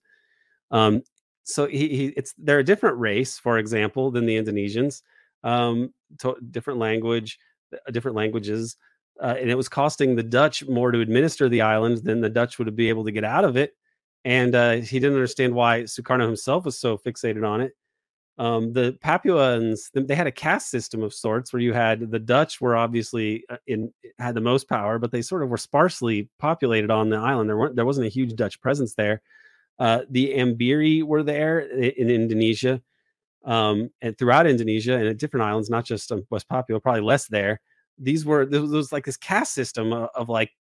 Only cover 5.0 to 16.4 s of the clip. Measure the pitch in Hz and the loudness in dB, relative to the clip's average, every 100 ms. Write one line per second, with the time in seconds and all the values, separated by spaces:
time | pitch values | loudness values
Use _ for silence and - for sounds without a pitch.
5 | _ _ _ _ 117 120 120 117 127 _ | _ _ _ _ -2 0 0 -2 -4 _
6 | _ 151 127 127 120 117 147 123 110 113 | _ -8 -6 -6 -8 -10 -6 -2 0 0
7 | 113 117 110 - _ _ _ - - 120 | 0 -2 -4 -14 _ _ _ -16 -8 -6
8 | 127 110 107 113 104 110 117 - _ _ | -4 -2 -2 -2 -4 -4 -6 -10 _ _
9 | _ - 127 127 123 127 127 - 147 - | _ -6 -4 -2 0 -2 -2 0 0 2
10 | 131 117 113 123 151 - 135 120 123 120 | 2 2 2 2 2 0 -4 0 2 2
11 | 113 120 156 - 131 117 110 110 117 117 | 2 2 2 2 2 4 4 4 2 0
12 | 117 117 110 117 120 - 110 107 113 110 | 0 0 0 0 -2 -2 -4 0 0 0
13 | 107 104 107 147 190 123 147 _ _ _ | -4 -4 -2 2 2 2 -2 _ _ _
14 | _ _ 127 127 123 120 120 117 113 127 | _ _ 0 2 4 4 4 2 -2 0
15 | 143 135 123 - 127 120 120 117 113 - | 2 2 0 0 0 2 2 2 -2 -8
16 | - 127 113 107 | 0 0 0 -2